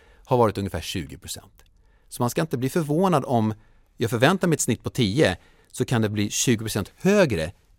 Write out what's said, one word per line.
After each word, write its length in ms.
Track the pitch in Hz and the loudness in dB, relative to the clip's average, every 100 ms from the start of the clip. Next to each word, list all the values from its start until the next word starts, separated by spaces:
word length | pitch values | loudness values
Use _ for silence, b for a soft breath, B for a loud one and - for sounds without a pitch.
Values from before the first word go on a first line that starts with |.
| b b | b b
har 120 | b 127 | b 2
varit 220 | 113 92 | 2 2
ungefär 220 | 98 87 | -4 -6
tjugo 380 | - 98 69 67 | -6 -8 -8 -12
procent. 460 | - - - _ _ _ _ _ _ | -14 -16 -18 _ _ _ _ _ _
Så 140 | - | -4
man 80 | 120 | -2
ska 100 | - | -2
inte 180 | 160 131 | -2 -2
bli 100 | 127 | -2
förvånad 560 | 185 147 151 190 156 127 | -2 0 2 2 2 2
om 280 | 120 110 107 b b b - | 0 0 -2 b b b -4
jag 140 | 117 | -2
förväntar 380 | 117 131 190 180 | 2 4 4 0
mig 60 | |
ett 60 | 151 | 0
snitt 220 | - 113 | -2 -4
på 80 | - | -4
tio, 460 | - 110 117 120 90 b b b | -2 0 2 2 0 b b b
så 120 | - | -6
kan 180 | 127 120 | -2 0
det 60 | 107 | 0
bli 220 | 104 104 | 0 -4
tjugo 280 | - - 113 | -2 0 0
procent 340 | 110 - 92 - | -2 -6 -6 -4
högre 560 | 185 208 170 95 78 - _ | 2 4 4 0 -4 -8 _